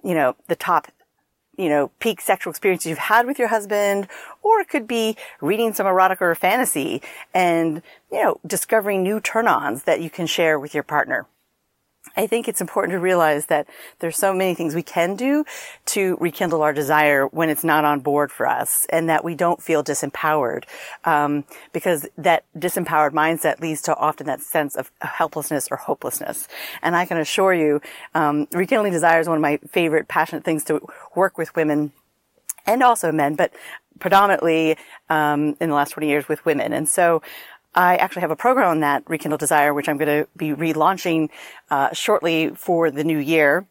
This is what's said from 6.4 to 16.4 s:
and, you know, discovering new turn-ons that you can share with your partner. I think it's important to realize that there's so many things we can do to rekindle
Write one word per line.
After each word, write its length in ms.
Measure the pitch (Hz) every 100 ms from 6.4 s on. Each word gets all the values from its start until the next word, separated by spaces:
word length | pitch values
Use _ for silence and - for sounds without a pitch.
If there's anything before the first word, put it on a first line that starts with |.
| 185 233 240 160 135 131 - - -
and, 480 | - 180 165 165 156 - - _
you 100 | -
know, 160 | 247 - 160
discovering 560 | 190 - 226 208 196
new 160 | 185 214
turn-ons 640 | - 226 226 151 147 120
that 180 | - 160
you 100 | 165
can 180 | - 165
share 320 | - 165 151
with 140 | 143
your 100 | 151
partner. 420 | - 151 - 131 - _ _ _ _ _ _ _ - -
I 120 | 190
think 180 | 233 -
it's 140 | 214
important 320 | 180 - 190
to 80 | 180
realize 460 | 180 180 156 147 151
that 200 | 151 - - - _
there's 180 | 165 160
so 160 | 196
many 220 | 185 190
things 220 | 170 170 156
we 60 |
can 340 | 170 - 170 196
do 280 | 254 294 302 - - - -
to 300 | - 190 180
rekindle 420 | 165 -